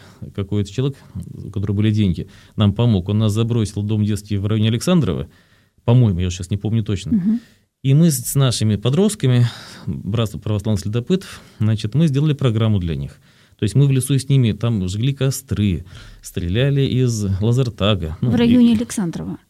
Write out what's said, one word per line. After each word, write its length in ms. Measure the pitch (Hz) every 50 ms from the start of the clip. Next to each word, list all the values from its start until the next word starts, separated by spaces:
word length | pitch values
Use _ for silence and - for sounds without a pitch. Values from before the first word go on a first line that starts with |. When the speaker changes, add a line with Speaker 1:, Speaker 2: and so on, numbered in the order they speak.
| - - - - - - -
Speaker 1:
какой-то 360 | - 98 95 104 104 101 101
человек, 280 | 101 - 127 143 - - - - - 90 85 -
у 180 | - - 92 -
которого 260 | 101 101 95 104 101
были 140 | 101 104 110
деньги, 360 | 107 110 107 95 82 82 - - - - - - -
нам 180 | - 110 101 98
помог. 340 | - 120 120 110 92 87 95
Он 100 | 104 107
нас 140 | 110 107
забросил 500 | 101 110 117 113 120 120 107 98 - 101
в 40 | 101
дом 180 | 104 110 107 104
детский 320 | 104 107 101 - - 104
в 100 | 98 98
районе 220 | 104 110 110 107 113
Александрова, 600 | 113 117 - - 185 175 127 98 78 64 - - _ _ _ _ _ _ _ _ _ _ -
по-моему, 340 | - 120 127 120 107 92 82
я 80 | 92 90
щас 220 | 87 92 90 -
не 60 | 101 98
помню 240 | - 107 110 113 104
точно. 280 | 110 104 90 - -
Speaker 2:
Мгм. 280 | 247 208 170 214 214 240 - - _ _ _ _ _ _ -
Speaker 1:
И 100 | 135 135
мы 160 | 147 170 170
с, 80 | 143 120
с 160 | 117 - -
нашими 420 | 139 139 127 110 - 110 107 104
подростками, 680 | 98 - 123 139 165 202 214 - - - 127 127 123 123 117 - - - - - - -
Братство 520 | - 82 65 - 92 101 113 117 101 - 117
православных 420 | - 110 107 101 95 110 107 98
следопытов, 580 | - 104 104 120 120 - 185 190 - - - - - - - -
значит, 340 | 107 107 110 107 - 107 -
мы 140 | 139 170 160
сделали 260 | 131 139 151 156 143
программу 440 | 143 131 127 107 110 113 110 107 98
для 160 | 87 82 78
них. 160 | 69 69 69 - _ _ _ _ _ _ _ _ -
То 40 |
есть 120 | 110 107 -
мы 120 | 135 143
в 60 | 139
лесу 260 | 135 127 127 - 143 131
с 100 | 135 -
ними 240 | 143 135 123 110
там 340 | 95 98 - 120 120 104 92 90
жгли 260 | 95 104 117 139 139
костры, 680 | - 135 135 131 - - - 107 95 104 101 87 69 - - - - - - - -
стреляли 640 | - - - - 87 85 92 117 131 143 139 139
из 420 | 135 - - 127 131 123 117 107 104 95 98 92
лазертага. 800 | 107 113 120 127 135 117 - - 95 104 110 90 85 78 78 -
Ну, 100 | - 127
Speaker 2:
В 40 | -
районе 380 | 233 240 233 240 247 240 233
Speaker 1:
и 40 | 233
Speaker 2:
Александрова? 600 | 214 240 226 - - 190 170 151 156 160 190 175 - _